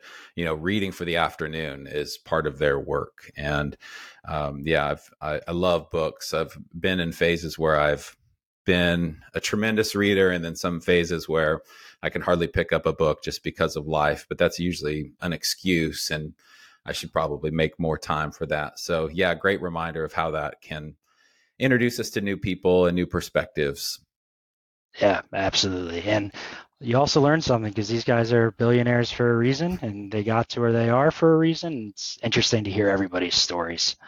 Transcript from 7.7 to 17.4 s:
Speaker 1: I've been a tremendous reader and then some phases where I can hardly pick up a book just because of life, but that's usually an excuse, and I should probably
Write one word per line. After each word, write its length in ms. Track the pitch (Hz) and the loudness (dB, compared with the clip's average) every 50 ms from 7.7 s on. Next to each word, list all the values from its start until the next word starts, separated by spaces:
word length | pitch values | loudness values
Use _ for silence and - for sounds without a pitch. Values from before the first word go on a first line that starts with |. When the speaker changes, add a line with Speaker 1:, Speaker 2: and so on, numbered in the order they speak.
| 78 73 | 4 4
Speaker 1:
I've 380 | 73 76 73 73 - - - _ _ _ _ _ _ _ _ _ _ | 4 2 0 -2 -4 -12 -20 _ _ _ _ _ _ _ _ _ _
been 560 | 98 90 90 87 87 87 87 87 78 76 - - - - | 2 2 4 4 2 2 0 -2 -4 -6 -10 -14 -10 -8
a 60 | 82 | -6
tremendous 540 | - - 117 104 107 110 110 107 107 - - | -4 -2 -2 0 0 2 2 0 0 0 0
reader 360 | 101 101 101 101 95 95 92 | 2 2 4 6 6 4 4
and 140 | 90 85 82 | 2 0 -4
then 120 | 82 80 | -6 -6
some 240 | - - 90 87 82 | -4 -4 -4 -4 -2
phases 480 | - 95 90 87 85 82 87 80 - - | 2 4 4 4 4 2 -2 -4 -2 0
where 320 | 78 82 78 76 80 78 - - - - - - - _ | 0 2 2 2 0 -2 -4 -12 -20 -20 -20 -20 -14 _
I 60 | 90 - | -6 -6
can 120 | - 87 | -4 -2
hardly 260 | - 92 90 85 82 78 | 0 2 2 2 2 0
pick 240 | - 87 82 - | 0 0 0 0
up 140 | 82 78 - | 0 0 0
a 60 | 80 | 0
book 300 | 78 - 82 76 73 - | 0 2 2 2 2 0
just 220 | - 78 - - - | -4 -8 -8 -6 -8
because 320 | 80 - - 82 76 - | -8 -2 -2 -2 -2 -2
of 100 | 78 73 | -4 -4
life, 400 | 78 78 76 73 76 73 - - - | -2 0 2 2 2 0 -2 -6 -8
but 100 | - - | -2 0
that's 200 | 87 85 - - | 0 0 0 -2
usually 540 | 87 90 82 80 78 73 76 78 73 - - _ | -4 -4 -4 -4 -4 -4 -4 -4 -6 -10 -10 _
an 120 | 92 87 | -6 -6
excuse, 800 | 82 - - - - - - 92 87 82 80 78 76 - - - | -6 -4 -4 -6 -6 -2 0 0 2 2 0 -2 -4 -6 -6 -6
and 240 | 80 78 78 78 - _ _ _ - - - - _ _ - | -6 -6 -6 -10 -14 _ _ _ -20 -20 -20 -20 _ _ -10
I 80 | 78 | -10
should 200 | 78 - 85 78 | -8 -8 -10 -4
probably 380 | - 80 80 76 73 67 | -2 -2 -2 -2 -2 -4